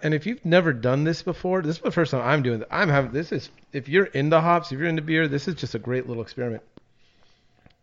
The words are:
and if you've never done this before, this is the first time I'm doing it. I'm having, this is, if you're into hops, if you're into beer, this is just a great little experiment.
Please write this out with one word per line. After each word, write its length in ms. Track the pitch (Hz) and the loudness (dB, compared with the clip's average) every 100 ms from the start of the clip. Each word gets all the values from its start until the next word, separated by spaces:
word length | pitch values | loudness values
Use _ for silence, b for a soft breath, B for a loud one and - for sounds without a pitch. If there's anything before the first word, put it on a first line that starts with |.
and 100 | 151 | -2
if 140 | 151 147 | -2 -2
you've 180 | 240 170 | -6 4
never 260 | 175 170 | 4 4
done 320 | 123 123 135 | 2 0 2
this 200 | 156 165 | 0 -2
before, 400 | - 170 185 185 | -4 -4 -2 0
this 140 | 156 165 | -2 -4
is 40 | |
the 80 | 262 | -2
first 220 | 175 160 | 0 0
time 100 | 131 | 0
I'm 220 | 120 151 | 2 2
doing 180 | 127 117 | 2 -2
it. 60 | 107 | -4
I'm 200 | 151 190 | -2 2
having, 220 | 143 131 | 2 2
this 200 | 127 170 | -4 -4
is, 180 | 156 - - _ | -6 -8 -16 _
if 180 | 143 123 | -10 0
you're 160 | 170 196 | 0 2
into 340 | 139 147 160 | 0 4 4
hops, 320 | 165 175 156 | 4 2 0
if 60 | 135 | -4
you're 100 | 170 | -2
into 140 | 160 | -2
beer, 260 | 151 160 160 | 0 2 2
this 200 | 139 165 | 0 -4
is 80 | 160 | -6
just 180 | 123 | -6
a 60 | 117 | -6
great 280 | 104 127 123 | -4 -4 -4
little 140 | 117 | -8
experiment. 400 | 107 - 120 110 - - _ _ _ _ _ _ _ _ - _ | -8 -6 -6 -6 -12 -20 _ _ _ _ _ _ _ _ -20 _